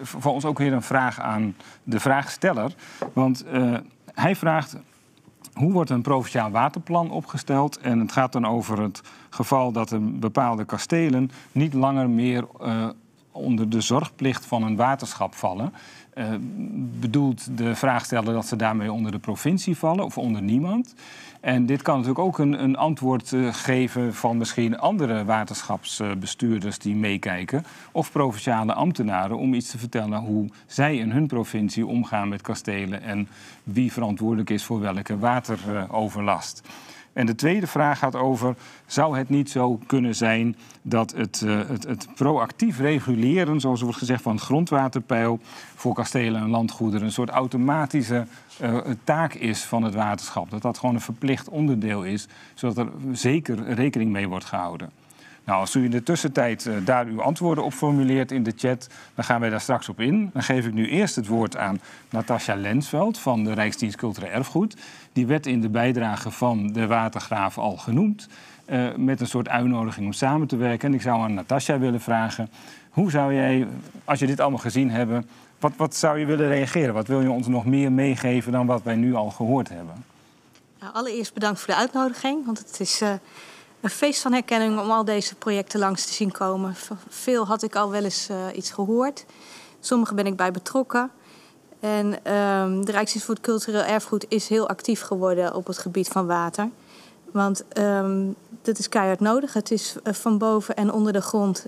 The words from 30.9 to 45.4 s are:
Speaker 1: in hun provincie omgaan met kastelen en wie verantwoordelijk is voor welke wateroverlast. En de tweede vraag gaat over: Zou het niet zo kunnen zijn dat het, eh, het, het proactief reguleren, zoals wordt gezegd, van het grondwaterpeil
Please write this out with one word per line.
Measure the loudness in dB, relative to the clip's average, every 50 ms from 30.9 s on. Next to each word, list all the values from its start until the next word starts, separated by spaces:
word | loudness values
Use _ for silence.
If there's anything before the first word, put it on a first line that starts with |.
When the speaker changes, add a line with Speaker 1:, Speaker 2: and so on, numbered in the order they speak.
| 2
Speaker 1:
in | 0 0 0
hun | 2 2 0
provincie | 0 0 -2 -2 -2 -2 0 0 0 0 -2 -2
omgaan | 0 0 -2 0 0 -2 -2 -2 -2
met | -4 -6
kastelen | -6 -6 -8 -6 -6 -4 -4 -4 -4 -4 -6 -6
en | -6 -4 -4 -4 -4 -6 -8 -16 -20 -20 -20 -16
wie | -12 -2 0 2 2 2
verantwoordelijk | 0 -2 -2 -2 -2 0 0 0 2 0 0 0
is | -2 -2 -2
voor | -2 -4 -2
welke | -2 -2 -2 -4 -4 -4 -4 0
wateroverlast. | 0 0 0 0 -2 -4 -6 -6 -6 -6 -4 -4 -4 -4 -2 -2 -2 -2 -4 -2 -2 0 0 -2 -4 -8 -14 -16 -18 -20 -20 -20 -20 -20 -20 -20 -20 -8 -2
En | 0 0
de | 0 2
tweede | 2 2 2 2 2 0
vraag | 0 0 2 2 2 2 2
gaat | 0 0 0
over: | 0 0 0 0 2 0 -2 -2 -4 -8 -18 -20 -20 -16
Zou | -4 0 0 2 2 2 0
het | 0 2
niet | 2 2 2 2
zo | 0 2 2 2 0 -2 -2
kunnen | 0 2 2 2 2 0
zijn | 2 2 4 4 4 2 0 -2 -4 -10 -20 -20 -14
dat | -4 0 2 2 2 0 -2
het, | -4 -4 -4 -2 -2
eh, | 0 0 2 0 0 -2
het, | -4 -6 -6
het | -6 -8 -8 -8 -8 -2
proactief | 2 2 4 4 2 0 -2 -2 0 0 0 2 2
reguleren, | 2 2 2 2 2 0 2 2 4 4 4 4 2 2 2 2
zoals | 2 2 0 0
wordt | 0 -2 -2 -2
gezegd, | -2 0 0 0
van | 0 -2 -2
het | -2 0
grondwaterpeil | 0 2 2 2 2 2 2 2 2 0 -4 -2 0 0 2 2 2 0 -2